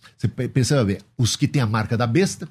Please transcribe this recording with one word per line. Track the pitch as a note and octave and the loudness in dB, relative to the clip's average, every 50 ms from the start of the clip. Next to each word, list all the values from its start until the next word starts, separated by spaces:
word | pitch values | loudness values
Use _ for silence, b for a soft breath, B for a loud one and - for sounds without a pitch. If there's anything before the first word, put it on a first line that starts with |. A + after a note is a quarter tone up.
| B B B | B B B
Você | B - G#2+ | B -4 -4
pe-, | - - B2 A2+ | -4 -4 -6 -2
percebe | - C3+ A#2+ - D3+ C#3 A2 G2 G2 | 0 0 2 2 2 2 2 2 0
bem, | - - _ _ - | -4 -6 _ _ -2
os | A#2+ - - | 0 0 0
que | - C#3+ | 0 0
têm | - - - | 0 2 0
a | A#2 | 0
marca | G#2 A2 A2 G#2+ - A#2 | 0 0 -2 -2 -2 -2
da | A2 A#2+ | -2 0
besta | A#2 A2+ E3+ G3 G3 - - - - | 2 2 2 2 0 -2 -6 -14 -16